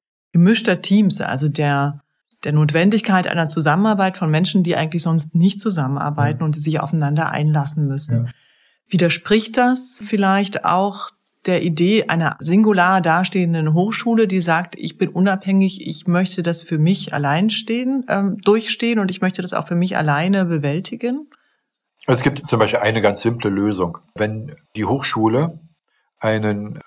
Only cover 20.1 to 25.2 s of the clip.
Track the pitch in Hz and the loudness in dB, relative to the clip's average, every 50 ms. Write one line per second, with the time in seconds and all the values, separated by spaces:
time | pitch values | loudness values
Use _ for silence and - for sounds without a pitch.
20.1 | 143 143 165 190 196 196 185 170 170 156 143 143 143 170 190 - - 226 - 240 | 0 0 0 0 2 2 0 0 0 -2 -2 -2 -4 -4 -6 -8 -8 -8 -6 -6
21.1 | 254 294 302 - _ _ _ _ _ _ _ _ _ _ _ _ _ _ - - | -6 -6 -8 -14 _ _ _ _ _ _ _ _ _ _ _ _ _ _ 0 0
22.1 | 127 123 131 135 135 - - - 123 110 107 101 - - 104 107 113 113 98 104 | 0 2 2 2 0 0 0 0 2 2 2 2 2 0 0 0 2 2 2 2
23.1 | 101 - - 113 117 117 - 104 98 98 101 107 101 90 90 85 82 - _ _ | 2 2 0 -2 0 0 0 0 0 2 2 0 0 0 -2 -4 -4 -10 _ _
24.1 | _ - 107 107 110 110 113 147 - - _ _ - 110 104 101 131 139 - - | _ -4 -4 -4 -4 -6 -10 -12 -16 -20 _ _ -8 -4 -2 -2 -2 -2 -2 -4
25.1 | - 113 | -2 0